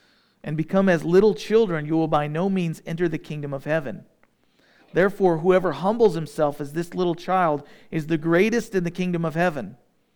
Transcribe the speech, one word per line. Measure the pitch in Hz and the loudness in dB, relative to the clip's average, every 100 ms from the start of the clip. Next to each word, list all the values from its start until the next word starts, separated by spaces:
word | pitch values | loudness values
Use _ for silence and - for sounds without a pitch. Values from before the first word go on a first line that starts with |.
| _ _ _ _ | _ _ _ _
and | 151 156 | -8 -6
become | 156 190 196 | 0 2 4
as | 170 | 2
little | 151 180 214 | 4 4 4
children, | - - 214 220 165 151 | 2 0 2 2 -2 -2
you | 160 | 0
will | 160 | 2
by | 156 151 | 0 -2
no | 151 196 | -2 -2
means | 190 170 151 - | -2 -2 -6 -8
enter | 165 175 | -4 -2
the | 160 | -2
kingdom | - 151 143 | -8 -10 -8
of | 139 | -8
heaven. | 151 160 123 92 - _ _ _ _ _ _ _ _ | -4 -4 -4 -10 -14 _ _ _ _ _ _ _ _
Therefore, | 160 196 196 190 165 | 0 0 2 2 2
whoever | 175 185 175 | 4 4 2
humbles | 139 185 226 220 | -2 -2 2 2
himself | 160 151 - 147 143 | 2 -6 -2 -2 -2
as | 143 | -8
this | 160 170 | -6 -6
little | 180 180 | -4 -2
child | 165 - 185 170 147 - - - | -2 -2 0 2 0 -6 -20 -8
is | 160 151 | -8 -4
the | 165 | -4
greatest | 165 170 214 226 226 | 2 2 4 2 -2
in | 190 | -4
the | 170 | -4
kingdom | 170 180 170 | -4 -4 -2
of | 165 | -2
heaven. | 160 180 147 98 123 _ _ _ | 0 -2 -2 -10 -14 _ _ _